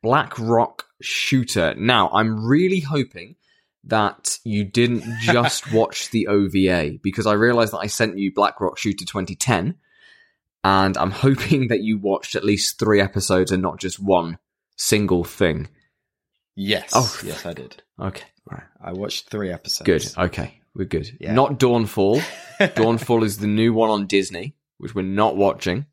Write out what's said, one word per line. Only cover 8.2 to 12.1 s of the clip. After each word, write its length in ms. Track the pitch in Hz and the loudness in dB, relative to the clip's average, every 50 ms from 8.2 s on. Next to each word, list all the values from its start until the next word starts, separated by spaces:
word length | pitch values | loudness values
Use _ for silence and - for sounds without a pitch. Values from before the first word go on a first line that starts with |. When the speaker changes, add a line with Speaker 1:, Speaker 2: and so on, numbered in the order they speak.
| 98 98 95 | -4 -2 2
Speaker 1:
Black 260 | 101 101 - - - | 2 2 2 2 0
Rock 180 | 101 90 - | -4 -4 -4
Shooter 280 | - - 110 98 98 92 | -4 -4 -4 -4 -4 -8
twenty 300 | - - 104 95 - 95 | -8 -6 -6 -6 -6 -6
ten, 400 | - - - 117 87 87 127 175 _ _ _ _ _ _ - - _ _ _ _ _ _ _ _ _ _ | -4 0 0 2 2 0 -2 -4 _ _ _ _ _ _ -20 -20 _ _ _ _ _ _ _ _ _ _
and 320 | 95 98 95 95 98 95 | 4 4 4 4 2 2
I'm 140 | - 80 95 | 0 -2 -2
hoping 580 | 101 - - 135 139 131 - - 160 139 131 117 | -2 2 2 2 2 2 2 0 2 0 2 0
that 100 | 120 98 | 0 -2
you 180 | 101 110 110 101 | 0 0 -2 -2
watched 360 | 95 101 | 0 -2